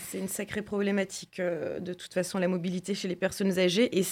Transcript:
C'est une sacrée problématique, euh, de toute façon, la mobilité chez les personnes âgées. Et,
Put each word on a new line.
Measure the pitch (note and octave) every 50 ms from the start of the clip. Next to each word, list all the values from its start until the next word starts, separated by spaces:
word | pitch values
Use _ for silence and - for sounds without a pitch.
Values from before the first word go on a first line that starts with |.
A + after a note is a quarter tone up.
| - -
C'est | - -
une | F#3+ F#3
sacrée | - - G3+ G3+ - G#3+
problématique, | G#3 - G#3 G3+ G3+ G3+ G3+ G3 F#3+ F#3+ - - E3+ - - -
euh, | F3+ F3 E3+ D3+ C3+ - C#2+ -
de | F3 F3
toute | F3+ F3 - - -
façon, | F#3 F3 - - F#3+
la | F3+ F3+
mobilité | F#3 F3+ E3+ F#3+ F3+ F3+ - - G3+
chez | G3 -
les | F#3 F3+
personnes | - F#3+ F#3 - - G3 F#3+ F3+ F#3
âgées. | F#3 F3+ E3+ G#3+ B3 - - F#3
Et, | F3+ -